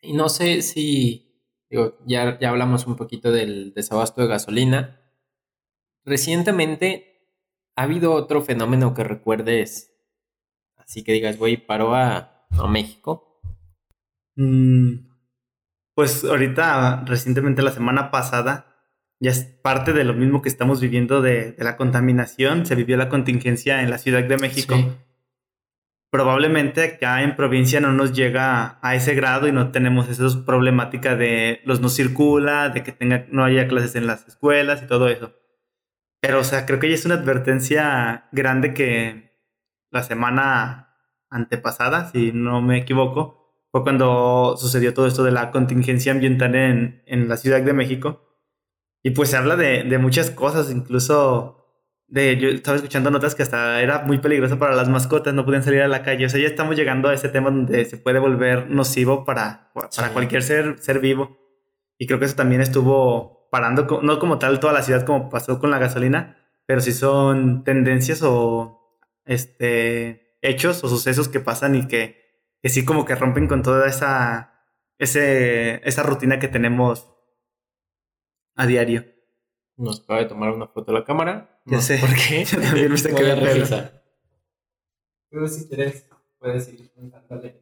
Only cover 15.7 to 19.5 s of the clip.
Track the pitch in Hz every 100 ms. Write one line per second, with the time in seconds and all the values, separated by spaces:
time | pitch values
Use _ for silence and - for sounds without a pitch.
15.7 | _ _ - 143 127 - 139 131 131 165
16.7 | 139 127 127 127 123 127 127 139 135 135
17.7 | 131 120 131 135 135 127 123 120 139 -
18.7 | _ _ _ _ _ 127 127 -